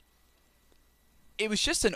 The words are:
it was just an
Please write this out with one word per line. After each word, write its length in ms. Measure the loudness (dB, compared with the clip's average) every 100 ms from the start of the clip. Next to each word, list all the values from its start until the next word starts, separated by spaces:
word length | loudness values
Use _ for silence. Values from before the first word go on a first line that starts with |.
| _ _ _ _ _ _ _ -20 _ _ _ -20 -16 -6
it 120 | -2
was 120 | 0
just 220 | 0 2
an 100 | 0